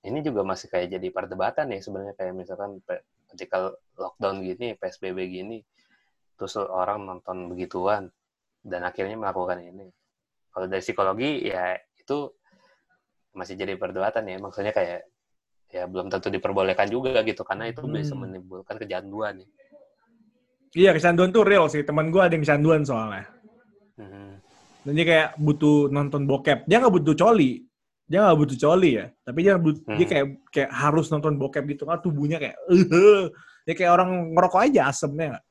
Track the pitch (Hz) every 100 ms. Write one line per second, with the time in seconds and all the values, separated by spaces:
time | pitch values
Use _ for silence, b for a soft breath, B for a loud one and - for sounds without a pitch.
0 | 95 139 151 110 95 92 - 90 90 92
1 | 92 92 92 92 104 - 147 107 - 95
2 | 98 98 92 92 92 98 101 98 - 90
3 | _ _ _ 92 92 92 95 - _ -
4 | 92 _ 98 98 92 90 120 110 92 -
5 | 95 92 92 92 98 113 _ _ _ _
6 | _ _ _ _ 98 110 95 92 92 104
7 | 98 90 - 92 90 90 92 92 90 104
8 | 92 _ _ _ _ _ 107 90 90 -
9 | 98 110 101 92 90 90 87 95 92 _
10 | _ _ _ _ _ 92 92 95 - 110
11 | 95 104 135 139 - 92 90 92 _ _
12 | - 143 139 _ _ _ _ _ _ _
13 | _ _ _ 92 92 95 95 95 92 92
14 | 101 113 104 92 101 101 101 107 87 87
15 | - _ _ _ _ _ _ 90 90 92
16 | 95 98 98 95 101 98 95 95 101 120
17 | 131 123 110 - - 98 113 120 - -
18 | 151 135 95 92 92 92 98 107 107 92
19 | 98 101 107 95 92 _ _ - _ _
20 | _ _ _ _ _ _ _ 160 190 156
21 | 170 170 185 220 202 202 156 151 143 151
22 | 160 180 180 165 147 147 156 156 143 117
23 | 110 98 101 _ - _ _ _ _ -
24 | 101 101 101 98 _ _ _ _ 139 151
25 | 165 160 156 - 151 147 151 147 143 143
26 | 143 143 139 139 - 135 - 220 254 185
27 | 147 151 196 220 131 - - _ _ _
28 | _ 180 208 160 147 127 151 180 175 113
29 | 110 _ - 135 190 185 160 151 - 107
30 | 170 156 139 135 _ 147 135 - 143 156
31 | 156 151 151 143 135 147 139 143 147 170
32 | 175 143 147 160 139 - - 180 185 165
33 | 202 202 175 b b b - 170 175 175
34 | 185 180 165 165 175 185 262 262 139 -
35 | 147 147 156 120 _